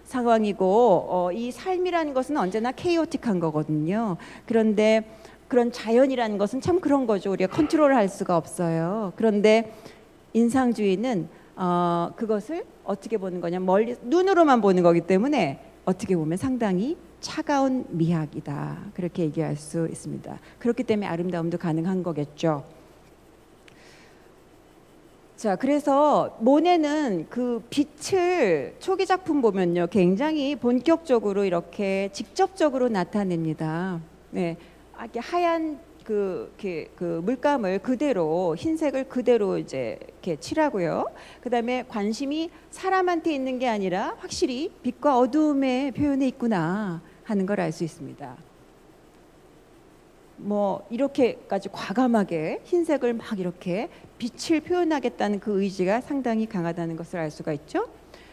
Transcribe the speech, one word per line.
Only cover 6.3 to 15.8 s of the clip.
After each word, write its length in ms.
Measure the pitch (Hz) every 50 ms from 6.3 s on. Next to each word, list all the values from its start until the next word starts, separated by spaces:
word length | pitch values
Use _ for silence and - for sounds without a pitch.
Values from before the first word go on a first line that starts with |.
| 208 190
것은 240 | 202 202 - 269
참 180 | - 359 349 359
그런 260 | - 285 285 277 262
거죠. 260 | 226 208 185 - 196
우리가 240 | 190 - 190 185 -
컨트롤할 540 | 320 302 - 330 311 302 277 269 240 202 185
수가 260 | - - 190 - 180 165
없어요. 760 | 156 - - - 175 165 165 165 165 170 202 226 214 175 -
그런데 580 | - 220 226 202 208 190 214 214 226 226 220 - - - - - - - - - - - - -
인상주의는, 960 | 220 233 233 247 262 262 240 214 208 208 196 185 180 226 269 233 175 160 165 - - - - -
어, 560 | - 185 180 175 175 175 175 170 170 170 - -
그것을 500 | - 233 208 220 202 196 - 320 359 480 - - - -
어떻게 340 | 196 202 202 - 214 226 202
보는 240 | 190 185 175 180
거냐, 180 | 175 170 175 180
멀리 360 | 185 185 185 202 226 233 240 - -
눈으로만 580 | 240 302 359 370 392 381 339 330 294 254 233
보는 220 | 202 196 185 180 170
거기 180 | 170 170 170
때문에 580 | 165 - 190 190 226 285 302 254 175 139 - - - - - -